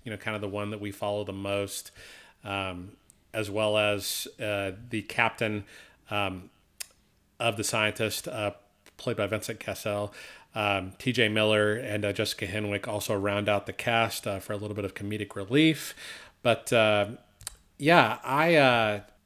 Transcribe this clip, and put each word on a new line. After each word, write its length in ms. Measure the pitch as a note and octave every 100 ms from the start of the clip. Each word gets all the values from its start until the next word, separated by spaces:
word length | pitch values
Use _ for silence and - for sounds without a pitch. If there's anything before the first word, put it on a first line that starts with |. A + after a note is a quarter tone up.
you 60 | -
know, 60 | G#2
kinda 220 | A2+ G#2+
the 100 | G2+
one 220 | G#2 G#2
that 100 | G#2+
we 120 | G2+
follow 320 | F#2+ G#2 G#2
the 80 | G2+
most, 580 | G2 G2 G2+ G2 - - - - - - _
um, 480 | G#2 G2 F#2+ F2 F#2+ - _ _ _
as 160 | A2+ G2
well 260 | G#2 G#2+ G#2+
as, 520 | G#2 G#2 - - - -
uh, 300 | G#2+ G2+ G2 G2 B2
the 120 | A2+
captain, 600 | G2+ - A#2 - A2 G#2 G2 - - _ -
um, 400 | G#2 G2 F#2 F2+ _ _ - - _ _ _ _ -
of 160 | A#2 A2
the 80 |
scientist, 640 | G#2 A2+ G#2+ G#2 G#2+ - -
uh, 240 | A2 G2+ - _ _ - -
played 200 | B2 G#2+
by 100 | G2
Vincent 340 | G#2+ - A2
Cassel. 540 | - G2 G#2+ G2+ G#2 - - - _
Um, 380 | A2+ G#2 G2 F#2 -
T 140 | B2+
J 160 | B2 A2
Miller 460 | G#2+ G#2+ G#2+ G#2
and, 280 | A2 C3 G#2+
uh, 100 | G2+
Jessica 340 | G2+ G#2+ - G2+
Henwick 420 | G#2 G#2 G2+ A2
also 260 | G#2 -
round 320 | G2+ G2+ G2+ G#2
out 200 | G2+ -
the 80 |
cast, 520 | - B2 A#2 A2+ - A2
uh, 120 | F#2+
for 160 | -
a 20 | G#2
little 180 | G#2
bit 120 | G#2 G2
of 80 |
comedic 400 | - G2+ G#2+ G2+
relief. 600 | G2+ G2 C#3 D#3+ D3 - - - - - _
But, 300 | A#2 A2 -
uh, 360 | A#2+ G#2+ G#2 G2+ - _ - - - _ -
yeah, 440 | C#3+ E3+ - -
I, 300 | A#2+ C#3+ E3
uh, 460 | D#3+ C3+ A#2 A2 G#2 - _